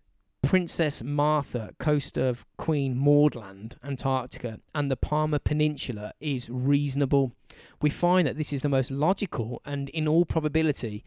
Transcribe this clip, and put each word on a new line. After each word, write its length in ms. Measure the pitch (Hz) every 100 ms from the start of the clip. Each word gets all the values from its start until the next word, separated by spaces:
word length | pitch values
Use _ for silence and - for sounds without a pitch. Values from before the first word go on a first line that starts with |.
| _ _ _ _
Princess 600 | - 185 175 - 156 -
Martha, 720 | 147 147 147 151 135 120 110 -
coast 400 | 156 151 - 139
of 300 | 131 123 - -
Queen 400 | - 151 139 123
Maud 380 | 143 147 147 127
Land, 400 | 98 98 110 -
Antarctica, 760 | 139 135 135 131 120 - 117 110 -
and 160 | 151 143
the 80 | 135
Palmer 400 | - 151 156 151
Peninsula 760 | - 151 151 143 - 104 104 -
is 300 | 156 131 117
reasonable. 840 | 123 131 143 147 135 139 139 135 - _ - - _
We 120 | 151
find 340 | - 175 185 156
that 100 | 127
this 140 | 151
is 120 | 139
the 60 | 143
most 200 | 135 127
logical 720 | 135 156 196 196 - 110 123 -
and, 240 | 143 139
in 180 | 160 151
all 180 | 160 175
probability, 800 | 165 151 156 160 139 113 104